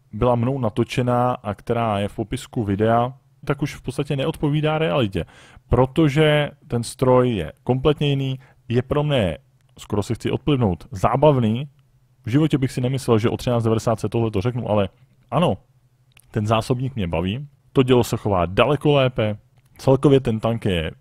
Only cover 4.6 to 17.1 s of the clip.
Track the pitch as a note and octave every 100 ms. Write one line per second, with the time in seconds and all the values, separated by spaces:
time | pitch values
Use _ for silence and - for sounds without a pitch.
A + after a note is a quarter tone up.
4.6 | D3+ D#3 D#3+ D#3+ G#2 F#2 D#2 - - -
5.6 | - A#2+ C3 D3 D#3 C#3+ D#3 D3+ C#3+ -
6.6 | - A#2+ A#2 - B2+ B2+ B2+ G#2+ D2+ -
7.6 | - B2+ D3+ D3 D3 C#3 C3+ C3 - _
8.6 | - A#2 - D3 D3 C3+ F#2 D2 _ _
9.6 | _ - - G#2 - A2+ A2+ A2+ - C3+
10.6 | G#2+ E2+ - F#2 G#2+ C3 D3+ C3+ A2 A2+
11.6 | C#3+ _ _ _ _ _ G#2+ C3 D#3 C#3
12.6 | C3 - B2 C3 - A2+ A2 A2 - A#2
13.6 | A2+ A2 - A2 G#2+ A#2 A2+ G#2 A#2+ A#2+
14.6 | A2 G#2 G2 - _ _ _ C3+ E3+ F#2+
15.6 | _ _ _ _ _ _ _ A2+ G#2 A2+
16.6 | A2 B2 C3 A2+ F2